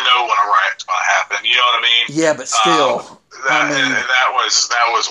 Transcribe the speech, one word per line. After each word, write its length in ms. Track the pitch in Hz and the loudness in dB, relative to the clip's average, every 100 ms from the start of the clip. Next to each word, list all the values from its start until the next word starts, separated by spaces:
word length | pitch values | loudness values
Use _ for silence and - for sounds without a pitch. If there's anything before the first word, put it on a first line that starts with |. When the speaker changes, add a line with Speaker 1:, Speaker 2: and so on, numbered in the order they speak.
Speaker 1:
know 180 | - - - | 2 0 2
when 100 | - | 0
a 100 | 208 | 2
riot's 320 | 196 - - | 2 0 -6
gonna 200 | - - - | -6 -4 0
happen, 320 | 98 - 101 | -2 -2 -6
you 120 | 110 113 | -2 0
know 80 | 123 | 2
what 140 | 117 | 0
I 20 | |
mean? 240 | 120 120 123 | 0 0 0
Speaker 2:
Yeah, 240 | 147 160 | 0 0
but 140 | 147 131 | 0 -2
still, 520 | 113 110 165 135 120 | 0 2 2 2 0
Speaker 1:
Um, 180 | - - _ - 135 | -6 -20 _ -8 -2
that, 140 | 127 | 0
Speaker 2:
I 80 | 147 | 0
mean 200 | 143 135 | 0 0
Speaker 1:
that 380 | 123 123 127 131 | -2 0 0 2
was, 340 | 127 113 - - | 0 0 0 0
that 240 | 120 120 | 0 0
was 180 | 113 - | 0 -4